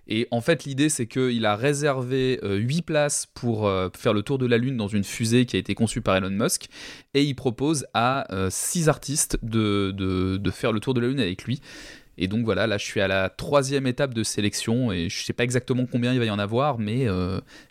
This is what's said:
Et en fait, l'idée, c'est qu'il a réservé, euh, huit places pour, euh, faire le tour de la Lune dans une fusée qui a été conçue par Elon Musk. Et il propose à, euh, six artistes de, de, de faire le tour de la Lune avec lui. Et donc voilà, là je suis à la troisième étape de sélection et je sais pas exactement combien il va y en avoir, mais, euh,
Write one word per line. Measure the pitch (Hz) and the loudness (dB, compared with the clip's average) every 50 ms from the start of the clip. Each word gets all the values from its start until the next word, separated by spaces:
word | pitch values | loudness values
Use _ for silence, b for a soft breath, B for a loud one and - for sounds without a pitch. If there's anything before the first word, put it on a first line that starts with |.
| B | B
Et | - 110 110 120 - | -2 -2 -2 0 0
en | - 120 | -2 0
fait, | 113 - 160 127 - | 2 2 0 0 -2
l'idée, | 143 139 131 147 156 | -4 0 0 2 2
c'est | 151 - 120 | 2 -2 -4
qu'il | 110 - 131 131 127 120 117 110 | -4 -2 0 0 0 0 2 2
a | 104 104 | 2 2
réservé, | 104 127 147 147 139 147 147 135 131 123 123 131 135 131 127 127 - - | 2 2 0 0 2 0 0 0 0 -2 -2 0 0 2 2 0 0 0
euh, | 98 98 | 0 0
huit | 101 110 123 143 175 165 | 0 0 0 0 0 0
places | - 160 147 147 143 - - - | 0 0 2 2 2 0 -2 -6
pour, | - - - - 120 113 107 107 | -8 -8 -4 -2 0 0 2 2
euh, | 101 95 92 92 90 - | 2 2 2 0 -2 -4
faire | - - 117 107 | -2 0 2 2
le | 104 104 | 2 2
tour | - 139 131 | 0 0 0
de | 127 | 2
la | 120 120 117 | 2 2 2
Lune | 120 135 139 | 2 0 -2
dans | 117 104 98 | -2 -2 -2
une | 107 104 98 | 0 -2 -2
fusée | - - - 117 113 117 123 127 | -2 -4 -2 0 4 4 4 4
qui | 127 - | 4 2
a | 95 | 0
été | 90 - 98 | 0 -2 0
conçue | - 117 107 - 117 - | 0 0 0 0 0 2
par | 107 95 | 2 4
Elon | - 101 95 | 4 2 0
Musk. | 98 101 120 170 - - - - B B B B B B B B - | 0 0 0 0 0 -2 -6 -10 B B B B B B B B 0
Et | 139 147 | 2 2
il | 147 131 | 2 0
propose | - - 135 113 - 131 151 165 139 - - - | -2 -2 -4 -2 0 0 0 0 -2 -2 -2 0
à, | 107 117 127 135 139 - - - | 2 2 2 2 0 -4 -4 -2
euh, | 98 95 95 | -2 -2 -2
six | - - - - - 180 160 156 | -2 -2 -4 -2 -2 2 2 2
artistes | 143 - - - 139 - - - - - - | 2 2 -2 -4 -2 -2 -2 0 -2 -4 -2
de, | 113 113 113 107 104 101 101 98 95 | -2 0 2 2 2 2 2 0 0
de, | 98 98 95 95 92 92 92 95 95 | -2 -2 -2 0 0 2 2 2 0
de | 95 101 98 | 0 -2 -2
faire | - - - 120 113 | -2 -2 -2 -2 -2
le | 104 | 0
tour | - - 131 | 0 -2 0
de | 120 | 0
la | 117 123 | 0 0
Lune | 135 143 | 0 0
avec | 113 87 95 - - | 0 -2 -2 -4 -6
lui. | 110 120 - - B B B B B B B B B B - | -6 -6 -6 -8 B B B B B B B B B B -4
Et | 87 92 | -2 -2
donc | 104 113 117 | 0 0 0
voilà, | 110 95 92 107 | 2 2 2 2
là | 113 101 101 | 2 0 -2
je | - | -4
suis | - - 110 98 | -4 -2 0 0
à | 95 | 2
la | 95 95 95 92 | 2 2 0 0
troisième | - - - 160 147 143 135 131 143 139 135 | -4 -6 -2 0 2 2 2 2 0 0 0
étape | 131 123 - 143 131 120 | 0 0 0 -2 -2 0
de | 113 107 | -2 -2
sélection | - - - 104 104 - - - - 113 123 131 117 | -2 0 0 0 0 0 -2 -2 0 0 0 0 0
et | 92 87 85 - | 0 0 -2 -2
je | - - - | -4 -4 -6
sais | - - | -4 -2
pas | - 120 | -2 0
exactement | 127 127 127 - - 127 123 127 | 0 0 0 0 0 0 0 0
combien | 123 - 123 120 123 127 | 0 0 0 0 2 2
il | 127 | 2
va | 117 | 2
y | 110 | 0
en | 104 104 | 0 0
avoir, | 101 101 113 123 139 151 131 113 | -2 0 0 2 2 2 0 -2
mais, | 107 104 110 127 139 | -2 -2 0 0 0
euh, | 110 92 90 90 92 92 98 - B B B B B | 0 0 0 0 0 -2 -4 -6 B B B B B